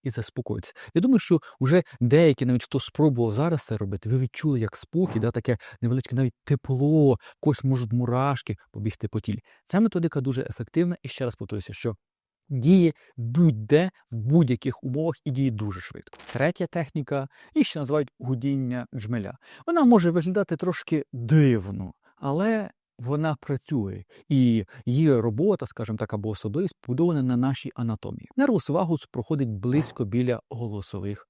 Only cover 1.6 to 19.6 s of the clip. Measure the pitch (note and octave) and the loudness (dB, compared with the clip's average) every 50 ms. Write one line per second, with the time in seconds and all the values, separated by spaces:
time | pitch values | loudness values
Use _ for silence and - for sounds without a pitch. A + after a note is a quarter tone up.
1.6 | C3 C3 D#3+ F3+ E3 - - - B2 A#2+ C3 D#3 E3+ D#3+ C3+ - C3+ B2 B2+ B2 | 2 4 4 4 2 0 -4 -2 2 4 6 6 6 6 4 4 2 0 0 0
2.6 | - - - C3+ - - _ - D3 D#3 C3+ A#2+ A#2 A2+ G#2 A#2 D3 E3+ E3+ C3+ | -2 -2 -4 -4 -4 -4 _ 2 2 2 4 2 0 0 0 0 0 0 0 -2
3.6 | - - A2 G#2 G#2 G2 G2+ G2 - A2 B2 C3 C3 B2 - - - D#3 C#3 B2 | -2 -4 -4 -4 -4 -4 -6 -6 -4 -2 0 0 0 -2 -6 -4 -2 -2 0 0
4.6 | A2+ G#2+ - - - _ - E3 F#3 - - A2+ G#2+ A#2 A#2 A#2+ - - A#2+ - | -2 -4 -4 -8 -14 _ -2 -2 -2 0 0 -2 -2 0 -2 -2 -2 -2 -2 -2
5.6 | - - - _ - A#2 A#2+ C3 - - B2 A#2+ C3+ B2 - _ _ - C#3+ C3 | -4 -16 -12 _ -2 0 0 -2 -2 -4 -2 0 0 0 -2 _ _ -2 -2 -2
6.6 | _ - C3+ B2+ C#3 D3 D#3 D#3 D3+ C3+ B2 - - - - _ - - - - | _ -4 -2 0 2 4 4 6 6 6 4 4 0 -16 -18 _ 0 0 0 0
7.6 | - C3 C3+ B2+ B2 A2 A2+ A#2+ B2 A#2+ A#2+ B2+ C3+ C#3+ C#3 B2 - - G#2 - | 0 0 0 0 0 0 0 0 0 0 0 0 0 0 -2 -2 -4 -8 -10 -10
8.6 | _ _ _ G#2+ G#2 A2 - - - G#2 - A2 - - G2+ A2+ _ _ _ _ | _ _ _ -6 -6 -6 -6 -6 -10 -6 -6 -4 -4 -4 -6 -6 _ _ _ _
9.6 | _ - - F#3+ A3 A3 - F#3 E3 E3 - D3 B2+ C3+ B2+ B2+ - - - - | _ -2 0 2 2 2 2 0 -2 0 -2 -2 -2 -2 -2 -4 -4 -6 -8 -10
10.6 | A#2+ - _ E3 F3 F3 F3 - _ B2+ - - C3 A#2+ G#2+ _ G#2+ F#2 - G#2+ | -12 -4 _ 0 0 0 -2 -6 _ -12 -8 -6 -6 -6 -6 _ -10 -8 -8 -8
11.6 | - - G2 - - B2 G#2 _ _ _ _ _ _ _ _ _ _ _ C#3+ B2+ | -8 -10 -14 -6 -6 -6 -6 _ _ _ _ _ _ _ _ _ _ _ -6 0
12.6 | A2+ D3 F#3+ F#3+ F3 E3 D3 _ _ _ _ - A#2 A#2 A#2+ D#3 F3 D#3+ B2 G#2+ | 4 6 6 6 6 4 2 _ _ _ _ -8 -8 -2 2 4 4 4 4 0
13.6 | G#2+ G#2+ D3 D3+ F3 F#3 _ _ _ _ A#2+ A2+ G#2+ B2 D3 E3+ E3 A#2+ B2+ A2 | 0 2 4 4 4 2 _ _ _ _ -10 -6 -2 2 4 4 4 4 2 -2
14.6 | - C3+ A#2+ - - C3+ B2 C#3+ D#3 E3 C#3+ _ _ C#3 C3 C3 C#3 C3+ A2+ G#2 | -2 -6 -6 -6 -6 -6 -4 -2 -4 -4 -4 _ _ -6 -2 0 0 -2 0 -2
15.6 | G#2+ G#2 F#2+ F#2 - - - - - - - - - - - - C3+ D#3+ F3 - | -4 -6 -6 -8 -12 -14 -16 -16 -18 -18 -20 -20 -18 -12 -4 0 0 0 0 -2
16.6 | F3+ D#3+ - F3 D#3+ - _ D#3+ C3+ - C#3+ C#3 C3+ C3+ _ _ - - _ D#4 | -6 -4 -4 -6 -6 -4 _ -6 -6 -4 -4 -6 -6 -6 _ _ -20 -6 _ 0
17.6 | C#4+ - - D#3+ C#3+ B2 C#3+ D3+ D3 A#2 _ _ - B2 C3 A#2+ A#2 C#3 C#3 C3+ | 0 0 0 -6 -4 0 0 0 0 -2 _ _ -4 -4 -4 -2 -2 -2 -2 -2
18.6 | C3 B2 B2 B2 A#2+ - - C3 G2+ G#2+ B2 A#2 G2 F#2+ - _ _ - - - | -2 -4 -4 -6 -8 -10 -12 -10 -6 -4 -4 -4 -4 -8 -12 _ _ -20 -20 -12